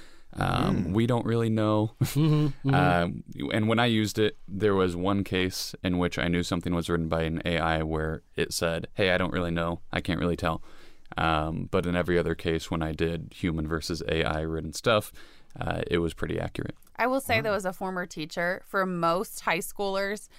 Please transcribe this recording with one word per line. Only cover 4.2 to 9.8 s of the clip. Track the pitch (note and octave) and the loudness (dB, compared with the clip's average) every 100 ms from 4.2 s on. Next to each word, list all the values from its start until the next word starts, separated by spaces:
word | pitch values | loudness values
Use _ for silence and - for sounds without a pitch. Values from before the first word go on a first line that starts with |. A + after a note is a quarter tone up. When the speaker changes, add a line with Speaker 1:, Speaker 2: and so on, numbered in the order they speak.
| G#2+ - - | 2 0 -8
Speaker 1:
there | G2 G#2+ G2 | 0 4 6
was | F#2 E2+ | 4 2
one | F#2 G2+ | 2 2
case | G2 F#2 F#2 - - - | 2 2 0 -2 -8 -4
in | F#2+ F2+ | 0 2
which | F2 - | 2 0
I | F2 | 2
knew | F2 | 2
something | E2+ F2 F2+ F2 | 2 -2 0 0
was | E2 | 0
written | E2+ E2 | 0 2
by | D#2+ | 0
an | D#2+ D#2+ E2+ | 0 -2 0
A | E2+ | 0
I | E2 D#2+ | 2 0
where | D#2 D#2 D#2+ D#2+ - - | 0 -2 -2 -4 -6 -4
it | E2+ | -2
said, | - E2+ E2 - | 0 0 -2 -4
"Hey, | - F#2+ | 0 2
I | F#2 | 2
don't | F#2 | 2
really | F2+ E2+ | 0 0
know. | E2 E2+ E2+ | 0 -2 -4